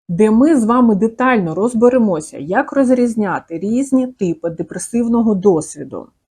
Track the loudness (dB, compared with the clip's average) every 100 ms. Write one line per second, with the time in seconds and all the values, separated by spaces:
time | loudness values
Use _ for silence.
0 | -6 0 2 4 4 4 2 2 2 2
1 | 0 0 0 0 0 -2 -2 2 2 4
2 | 2 -2 -6 -12 -4 -4 -2 0 2 2
3 | 0 -2 -4 -4 -8 -8 -4 -2 0 0
4 | -2 -4 -4 -2 -6 -6 -10 -12 -6 -4
5 | 0 0 0 2 2 2 -2 -12 -14 -14
6 | -16 _ _